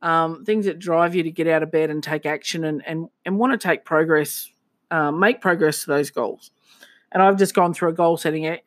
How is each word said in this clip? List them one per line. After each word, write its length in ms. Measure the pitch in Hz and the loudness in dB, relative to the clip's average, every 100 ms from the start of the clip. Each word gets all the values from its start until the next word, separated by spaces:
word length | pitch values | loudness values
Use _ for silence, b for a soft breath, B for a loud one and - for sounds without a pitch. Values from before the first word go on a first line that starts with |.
um, 420 | 170 165 165 156 | 0 0 0 -4
things 220 | 214 214 196 | -2 0 0
that 120 | 165 | -4
drive 360 | 175 165 170 | -2 2 2
you 100 | 180 | 0
to 60 | 160 | -4
get 180 | 165 165 | -2 0
out 140 | 160 | 0
of 100 | 156 | 0
bed 180 | 160 156 | 0 0
and 120 | 151 | -4
take 220 | 151 151 | -6 -6
action 400 | 151 151 - 170 | -4 -6 -6 -6
and, 180 | 156 151 - | -4 -6 -6
and, 220 | 160 170 _ 175 | -10 -10 _ -6
and 120 | 196 | -2
wanna 200 | 247 233 | 0 0
take 260 | 185 156 | 0 -2
progress, 680 | - 156 165 156 147 - - _ _ _ - | 0 0 4 2 0 -8 -14 _ _ _ -6
uh, 200 | 165 147 | -2 -2
make 300 | 160 202 254 | 2 0 2
progress 420 | 185 170 156 - | 0 2 2 0
to 60 | - | -2
those 220 | 143 139 | -2 -2
goals. 420 | - 110 - - _ b b b b b | -4 -6 -8 -16 _ b b b b b
And 100 | 185 | 4
I've 160 | 196 196 | 4 6
just 180 | 190 | 2
gone 200 | 196 175 | 4 2
through 140 | - 170 | 2 -2
a 60 | |
goal 220 | 170 170 165 | 2 2 2
setting 280 | 160 156 | -2 -2
e-, 180 | 156 170 | -4 -6